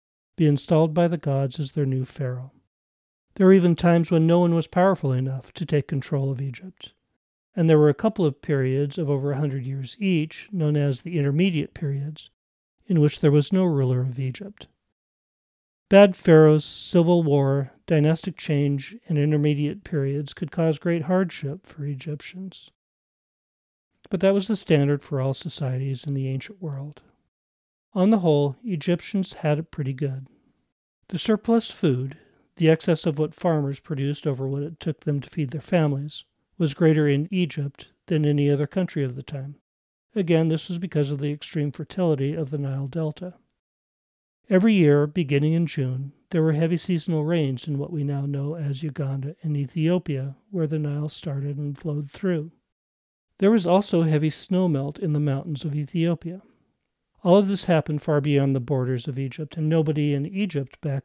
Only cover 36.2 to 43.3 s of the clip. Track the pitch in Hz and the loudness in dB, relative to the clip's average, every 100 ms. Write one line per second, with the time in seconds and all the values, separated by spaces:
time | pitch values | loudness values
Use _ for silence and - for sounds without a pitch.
36.2 | - _ _ - 165 135 165 156 147 139 | -18 _ _ -4 -2 2 4 4 2 0
37.2 | 160 190 165 151 139 - - _ - 165 | 0 -2 -2 -4 -8 -10 -20 _ -4 0
38.2 | 151 147 143 143 147 196 180 156 135 127 | 2 2 2 0 -2 -2 -4 -2 -6 -6
39.2 | 131 143 139 147 _ _ _ _ _ 220 | -12 -12 -12 -16 _ _ _ _ _ -4
40.2 | 170 165 160 156 - 170 180 151 139 143 | 2 2 2 0 -4 -8 -4 -2 -2 -2
41.2 | 147 147 - 160 147 - 156 - 175 143 | -4 -6 -6 -4 -4 -6 -10 -2 0 0
42.2 | 135 165 143 147 139 135 139 165 156 147 | -2 -4 -6 -6 -6 -6 -6 -6 -6 -6
43.2 | 180 | -12